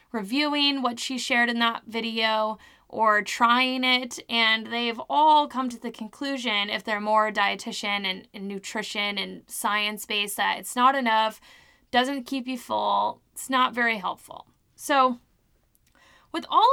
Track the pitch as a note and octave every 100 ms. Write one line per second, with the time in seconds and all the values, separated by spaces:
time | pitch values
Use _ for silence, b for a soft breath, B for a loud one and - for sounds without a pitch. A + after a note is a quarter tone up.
0 | B A3+ F#3+ C4 D4+ D4 C#4+ C#4 B3 A#3+
1 | - B3+ - A#3+ A#3+ A#3 A#3 A3+ - A3+
2 | A3+ A3+ A3 A3 G#3+ G#3+ b b b -
3 | A3 G#3 G3+ - A#3 B3 B3+ C4 B3+ B3+
4 | B3 - - A#3 A3 A3 A3 A#3 A#3+ A3+
5 | - C#4+ D#4 D4+ D4 B3 B3+ A#3 A#3+ -
6 | A3 - C#4 C4+ A#3+ G#3 G3+ G#3+ A3+ G#3
7 | G#3 G#3+ G#3+ G#3 G3+ G3 A#3 A3+ G#3 G3+
8 | G3 F#3+ - G3+ G3 G3 - B3 - G#3+
9 | G#3 G3+ F#3 - - - A3 G#3 G#3 G#3+
10 | - G#3 G3+ - G3 F#3+ F#3+ B3 B3+ C#4
11 | A#3+ A3 A3 - b b b b b B3
12 | B3+ C#4 B3 C4+ B3+ B3 - G#3+ G#3 G3+
13 | G#3 - _ - - B3+ B3+ A#3 A#3 G#3+
14 | F3+ - - - - _ _ - - C#4
15 | C4 B3 _ _ _ _ _ _ _ b
16 | b b b D#4+ - E4+ A#4+